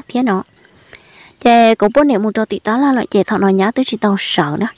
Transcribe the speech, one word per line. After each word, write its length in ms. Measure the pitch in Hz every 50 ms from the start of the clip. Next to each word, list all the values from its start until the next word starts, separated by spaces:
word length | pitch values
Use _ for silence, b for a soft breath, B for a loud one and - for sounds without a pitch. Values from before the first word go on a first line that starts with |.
| 269 _
thế 140 | - 247
nó. 200 | 254 247 196 185 - _ b b b b b b b b b b b b b b b b b b
Chị 100 | - 240 233 233 233 226 226 -
cô 100 | 208 208 226
bố 80 | 277
nè 160 | 294 294 254 190
mua 140 | 208 220
trò 120 | 202 - 220
tị 140 | - - -
tá 180 | - 214 220
la 160 | 247 285 277
lại, 140 | 262 247 214
chị 160 | - - 208
thọ 160 | 190 - 220 196
nó 100 | 196 196
nhá 220 | 190 190 190 214
tới 140 | 240 - 262
chỉ 120 | - -
tàu 200 | - - 208 196 190
sợ 380 | - - - - 160 147 147 156
nữa. 60 | - - -